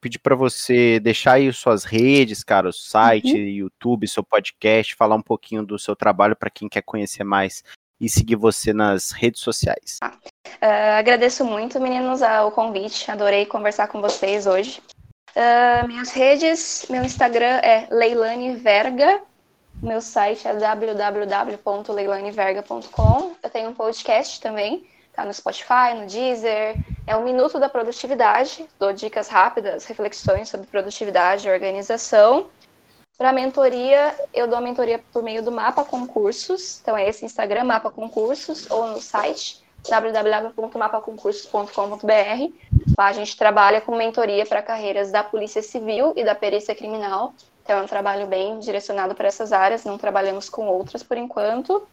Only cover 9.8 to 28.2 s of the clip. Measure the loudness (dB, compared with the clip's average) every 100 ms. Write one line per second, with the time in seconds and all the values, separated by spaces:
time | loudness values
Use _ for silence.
9.8 | -6 -10 -10 -12 -20 _ -20 -2 0 2
10.8 | 2 2 4 4 4 2 -4 -2 -4 -4
11.8 | -2 -2 -2 0 2 4 2 0 -2 -2
12.8 | -6 -8 -8 -2 0 2 0 -2 -4 -2
13.8 | -4 -2 -4 -2 -2 0 2 0 0 -8
14.8 | _ -20 -20 _ _ 0 4 6 6 4
15.8 | 0 -6 -10 2 4 6 4 0 -4 -10
16.8 | -6 -4 -4 0 2 4 2 2 4 4
17.8 | 4 2 2 2 -2 -2 -6 -2 4 4
18.8 | 4 2 4 4 -2 _ _ _ _ -12
19.8 | -6 -6 -4 -2 0 -2 -4 -2 -2 -2
20.8 | -4 -2 -4 -4 -4 -2 -4 -6 -6 -6
21.8 | -6 -6 -4 -4 -6 -4 -2 -2 -6 -12
22.8 | -10 0 2 2 -4 -10 -10 -8 -10 -6
23.8 | -8 -6 -2 -2 -2 -10 -10 -6 -6 -8
24.8 | -12 _ _ -10 -10 -8 -10 -10 0 2
25.8 | 2 0 -8 -4 -2 -2 -2 -2 -2 -6
26.8 | -8 -10 -4 -2 0 2 2 2 0 0
27.8 | -4 -6 -6 2